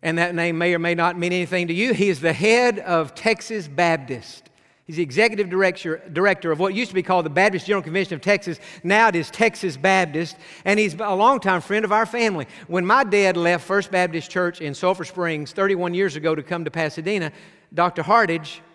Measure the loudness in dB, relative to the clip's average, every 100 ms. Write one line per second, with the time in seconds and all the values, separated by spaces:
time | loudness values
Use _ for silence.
0 | -2 0 0 0 -2 0 0 0 0 0
1 | 0 0 -2 -2 -2 -2 -2 -2 0 2
2 | 0 2 0 0 2 4 4 0 0 0
3 | -2 -2 -2 -2 -4 -10 -8 0 0 0
4 | -4 -12 -12 -20 _ _ _ _ _ -6
5 | -4 2 2 2 -4 0 0 0 -6 -8
6 | -6 0 0 0 0 0 0 -2 -4 -4
7 | 0 0 0 2 2 2 -2 -4 -2 -4
8 | -4 -4 0 0 0 -10 -12 -10 2 4
9 | 4 4 -4 0 0 0 -8 -2 2 2
10 | 2 -2 -6 -10 -20 -10 -2 2 2 -2
11 | -4 2 4 4 2 0 0 -2 2 0
12 | 0 0 0 0 -6 -12 -4 -2 4 4
13 | 4 4 4 2 2 0 0 -2 0 0
14 | 0 -2 -6 -2 -2 -4 -10 -2 -2 -2
15 | -4 -4 -4 -4 -6 -2 0 2 0 0
16 | -2 -2 -2 -2 -4 -6 -4 -4 -4 -4
17 | -4 -4 -4 -8 -20 _ _ 0 0 0
18 | 4 4 4 0 -4 -16 -20